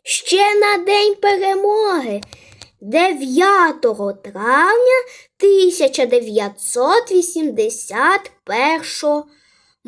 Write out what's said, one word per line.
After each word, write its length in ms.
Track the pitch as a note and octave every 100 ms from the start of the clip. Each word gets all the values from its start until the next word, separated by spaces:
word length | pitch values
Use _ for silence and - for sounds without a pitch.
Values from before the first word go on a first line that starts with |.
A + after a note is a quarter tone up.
ще 520 | - - - F4+ G#4 G#4
на 220 | G#4 G4+
День 380 | F#4 G4+ G#4 G4+
Перемоги 1040 | G4+ G4 F#4+ G4 G4+ G#4+ G#4 F4 A#3+ G3+ - - - - - _
дев'ятого 1300 | G3+ D4 F#4 D4 C4+ C4 F#4+ G4 E4+ D4+ A#3+ G#3 G3+
травня 880 | G3 G3+ G3 A3+ C4+ F4+ A4+ B4+ B4+ B4 - - _
тисяча 680 | G4+ G4 F#4 F4 C#4 C4+ A#3+
дев'ятсот 1040 | B3 A3 G#3+ - - - A#3+ C4+ G#4+ A#4+
вісімдесят 1200 | F#4 E4+ E4 D4+ G#3+ A3 A#3+ - G3+ D4+ G4 - _ -
першому 800 | G#3+ C#4+ D#4+ - - - D4 - _ _ _ _ _